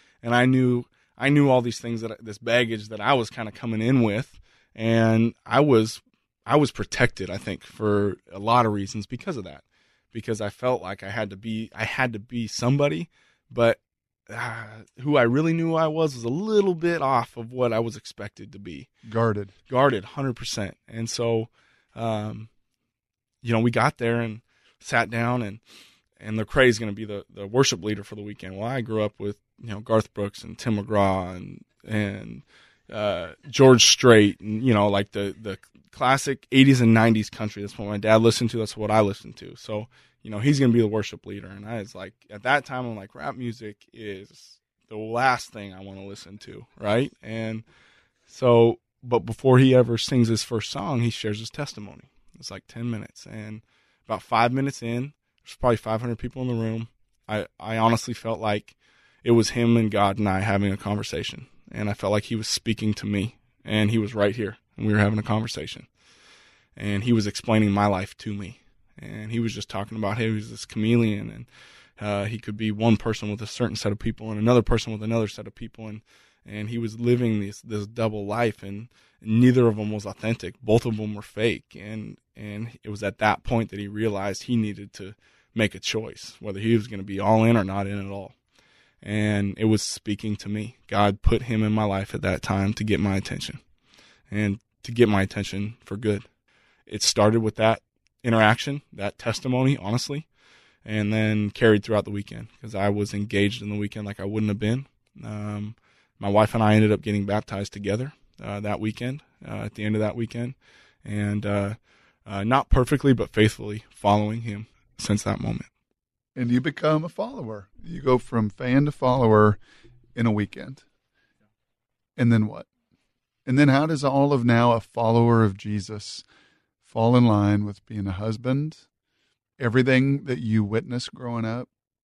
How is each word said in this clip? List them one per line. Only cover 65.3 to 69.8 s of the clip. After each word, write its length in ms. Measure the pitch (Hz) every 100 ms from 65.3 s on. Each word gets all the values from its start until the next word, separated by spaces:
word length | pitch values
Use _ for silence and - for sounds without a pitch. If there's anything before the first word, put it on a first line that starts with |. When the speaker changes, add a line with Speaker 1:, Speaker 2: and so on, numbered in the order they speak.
| 107 110 - 73 - - _ _ _ _ - _ _ _ -
Speaker 1:
And 260 | 104 101
he 100 | 120
was 140 | 113 101
explaining 460 | - - 110 104
my 140 | 101 104
life 300 | 92 98 -
to 140 | 110
me. 280 | 101 104 120 _ _ _ -
And 340 | 101 104 107
he 80 | 117
was 140 | 113
just 160 | 104 -
talking 260 | 98